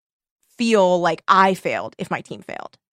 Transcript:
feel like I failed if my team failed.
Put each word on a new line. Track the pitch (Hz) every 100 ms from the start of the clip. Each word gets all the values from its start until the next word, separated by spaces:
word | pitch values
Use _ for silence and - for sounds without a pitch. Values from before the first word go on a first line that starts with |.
| _ _ _ _ _ -
feel | 233 214 185 180
like | 175 160 -
I | 190 190
failed | 185 170 107 104 -
if | -
my | 147
team | - -
failed. | - - - _ _